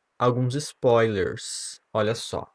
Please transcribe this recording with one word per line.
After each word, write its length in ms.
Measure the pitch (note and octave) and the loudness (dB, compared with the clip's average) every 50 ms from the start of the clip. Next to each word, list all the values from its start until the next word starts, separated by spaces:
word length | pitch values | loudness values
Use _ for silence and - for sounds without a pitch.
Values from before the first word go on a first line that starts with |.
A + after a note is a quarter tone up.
| _ _ _ | _ _ _
alguns 380 | - B2 B2 A#2+ B2 B2+ B2 B2 | 0 2 2 2 2 0 -2 -2
spoilers. 1300 | D3 D3 - - _ - B2+ A#2 A#2 A2+ A2+ G#2+ G2 F2+ - - A#2 - - - - - - - - _ _ - | -4 -6 -8 -6 _ 2 4 6 6 4 4 2 0 -2 -2 -4 -6 -10 -12 -10 -10 -12 -12 -14 -18 _ _ -2
Olha 220 | A2+ G#2+ G#2+ A2+ | -2 0 0 -2
só. 320 | A2 - - - E2 - - | -4 -6 -8 -8 -8 -8 -10